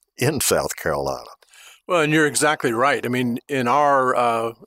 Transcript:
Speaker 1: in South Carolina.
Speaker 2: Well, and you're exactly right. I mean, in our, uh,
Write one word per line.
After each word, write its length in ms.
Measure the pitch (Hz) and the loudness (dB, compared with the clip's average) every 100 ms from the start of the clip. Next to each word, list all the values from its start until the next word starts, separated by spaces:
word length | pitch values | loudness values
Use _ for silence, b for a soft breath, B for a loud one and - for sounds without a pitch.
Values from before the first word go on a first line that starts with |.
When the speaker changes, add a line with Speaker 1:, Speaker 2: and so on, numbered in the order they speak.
| _ - | _ -4
Speaker 1:
in 240 | 127 147 | -2 0
South 340 | - 80 71 - | 0 0 -2 -6
Carolina. 540 | 82 71 69 65 57 - B B B B - | -4 -2 -4 -6 -12 -20 B B B B -4
Speaker 2:
Well, 140 | 175 | 0
and 100 | 151 | 2
you're 160 | 156 147 | 2 2
exactly 460 | 117 151 151 139 | 2 0 0 -2
right. 320 | 113 139 117 120 | 0 0 0 -2
I 40 | |
mean, 300 | 127 123 117 - | -2 -2 -4 -4
in 220 | 139 120 | -2 0
our, 440 | 139 147 135 127 | 2 4 4 2
uh, 400 | 127 120 117 117 113 | 2 0 0 -4 -8